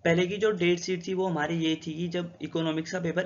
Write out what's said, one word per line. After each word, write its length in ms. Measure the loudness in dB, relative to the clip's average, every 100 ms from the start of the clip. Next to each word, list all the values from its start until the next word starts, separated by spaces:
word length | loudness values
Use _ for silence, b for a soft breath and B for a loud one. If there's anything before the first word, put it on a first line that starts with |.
पहले 220 | 4 4 2
की 100 | 2
जो 140 | 0
डेट 280 | 4 2 2
शीट 260 | 0 -4 -2
थी 80 |
वो 120 | -2 0
हमारी 280 | 0 0 0
ये 180 | 0 0
थी 160 | -4
कि 120 | -4 -4
जब 240 | -4 -6 -8
इकोनॉमिक्स 500 | -4 -2 0 -2 -4
का 60 | -4
पेपर 220 | -2 -2